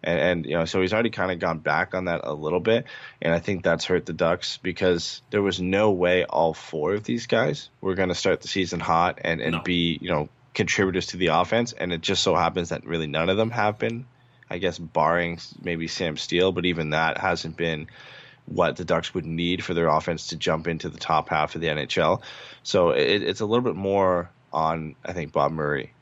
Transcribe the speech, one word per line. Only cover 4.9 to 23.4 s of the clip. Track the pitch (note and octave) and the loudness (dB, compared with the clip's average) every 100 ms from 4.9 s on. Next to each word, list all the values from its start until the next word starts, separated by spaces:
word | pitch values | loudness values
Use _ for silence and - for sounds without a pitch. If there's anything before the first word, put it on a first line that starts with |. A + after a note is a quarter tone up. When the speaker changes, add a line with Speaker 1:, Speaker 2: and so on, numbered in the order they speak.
| F2 - - _ | 2 0 -10 _
Speaker 1:
there | G#2 | 0
was | G2 F2+ | 0 0
no | F2+ F#2+ G#2+ | 0 4 4
way | F#2 F2 F2+ | 4 4 4
all | - - E2 | 2 2 2
four | D#2+ - D#2+ D2+ | 0 -6 -4 -2
of | G2+ | -2
these | G#2+ A#2+ A2+ | -2 -4 0
guys | A2+ C3+ D3 - _ | 2 2 -2 -8 _
were | F#2+ | -4
gonna | F#2+ F#2 | 0 0
start | F2+ G2 E2+ | 0 2 0
the | - | 0
season | G2 F2 F2 | -2 -2 -2
hot | E2 E2 F2 - | 2 4 4 0
and, | - E2 | -2 -2
and | C#2 | -2
Speaker 2:
No. | E2 | -2
Speaker 1:
be, | E2+ F2 E2+ D#2 | 0 0 2 0
you | F2 | -2
know, | E2 D2+ _ _ - | -2 -2 _ _ -2
contributors | F#2+ - F#2+ F2+ E2+ | 0 2 2 2 -4
to | F2+ | -2
the | F2+ | 2
offense, | D#2+ F2+ A2+ A#2 | 4 4 2 0
and | - F2+ | -4 -4
it | F2 | -4
just | E2+ F#2+ | -2 0
so | - | 2
happens | E2+ E2+ F#2+ E2+ | 4 2 0 -4
that | D2+ - | -6 -4
really | E2 D#2 | -4 -2
none | D#2 E2+ | 0 0
of | F#2+ | 2
them | A2 | 0
have | A2+ G#2 G#2+ | 0 -2 0
been, | A2+ A#2 C3 _ _ _ - | -4 -4 -12 _ _ _ -12
I | F2+ | -4
guess, | F#2 E2+ | -2 -4
barring | E2+ - D#2 F2 E2+ E2+ - - | -4 2 2 2 0 -4 -10 -10
maybe | F2+ E2 E2 | -6 -4 -4
Sam | - E2+ D2+ | -4 -4 -4
Steele, | - F2 F#2 | -2 2 2
but | F2+ | 2
even | F2+ E2+ D#2 | 0 0 0
that | D2+ D#2+ - | 0 0 0
hasn't | F#2+ E2+ - D#2+ | 0 -2 -4 -4
been | E2+ D#2+ D#2 - - - - - - | -2 -2 -8 -16 -20 -20 -20 -20 -8
what | F#2 E2+ - | 0 2 0
the | |
Ducks | E2+ E2 E2 | 0 0 0
would | F#2 D#2+ | -6 -4
need | E2 E2+ F2+ | -2 0 -2
for | - | -2
their | E2+ E2+ | 0 4
offense | D#2 D#2 E2 - | 2 2 -6 -6
to | D#2+ | -6
jump | - D#2+ D#2+ | -2 -2 -2
into | D#2+ - | -6 -6
the | D#2 | -10
top | - D#2 D2+ | 0 0 0
half | D#2 D2+ | 0 0
of | E2 | -2
the | E2 | -2
N | D2+ | -2
H | C#2+ - | -2 2
L. | D#2+ G2+ - - - - | 2 2 -2 -18 -18 -16
So | - G2+ F2 | -2 4 4
it, | C2+ C#2+ G2+ | 4 4 2
it's | D#2 G2+ | 0 -2